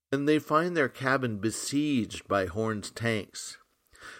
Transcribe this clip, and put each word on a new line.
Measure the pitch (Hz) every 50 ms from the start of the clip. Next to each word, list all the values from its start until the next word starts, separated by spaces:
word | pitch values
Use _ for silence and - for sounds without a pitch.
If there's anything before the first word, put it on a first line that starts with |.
| _ _
than | 139 139 143
they | 147 156 151
find | 147 - 156 156 170 180 175
their | 160 139 120
cabin | - - 135 131 135 135 131 120 110 98
besieged | 101 110 104 - - - 139 143 151 151 143 123 107 - - - - -
by | 98 98 95
Horn's | 87 82 107 110 110 107 104 95 -
tanks. | - - 113 117 113 104 90 - - - - - - - _ _ _ _ _ _ _ - - - -